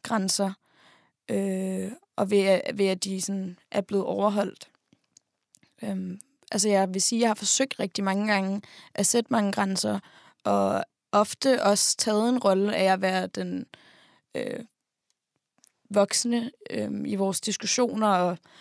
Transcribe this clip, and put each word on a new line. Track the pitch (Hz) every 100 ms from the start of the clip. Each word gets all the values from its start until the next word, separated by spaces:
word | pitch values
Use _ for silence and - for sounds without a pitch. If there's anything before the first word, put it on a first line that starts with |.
grænser, | - 226 190 - 196 190 _ _ _ _ _ _ -
øh, | 202 196 190 190 185 190 262 _ -
og | 196
ved | 202
at, | 190 185 - 208
ved | 196
at | 185
de | 196 190
sådan | 185 196 185 180 _
er | 208
blevet | 190 202 -
overholdt. | 196 202 202 202 - - _ _ _ _ _ _ _ _ _ _ _
Øhm, | 220 190 185 196 - _ -
altså, | 208 208
jeg | 196 190
vil | 185
sige, | - 226
jeg | 233
har | 214
forsøgt | 202 - 269 -
rigtig | 190 -
mange | 196 190 214
gange | 202 190 202 - - - -
at | 202
sætte | 240 226
mange | 226 202
grænser, | 202 196 190 - - - - - _
og | 101 101 98 98 - _ _
ofte | 208 214 - 269 254
også | 196 202 - -
taget | - 208 233
en | 247
rolle | 220 190 202 175
af | 190
at | 190
være | 190 185 185
den, | - 180 180 - - - _ _ _ _ -
øh, | - - - _ _ _ _ _ _ _ _ _ _ _ _
voksne, | 202 202 - 240 233 226 _ -
øhm, | - 214 208 -
i | 202
vores | 196 185
diskussioner, | 214 - 220 - 247 220 220
og | 185 180 175 _ -